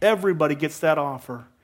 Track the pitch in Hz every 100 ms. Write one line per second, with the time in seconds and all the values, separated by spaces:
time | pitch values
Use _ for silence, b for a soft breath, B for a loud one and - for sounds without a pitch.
0 | 208 208 190 160 151 143 151 - 160 151
1 | 143 131 - 120 120 b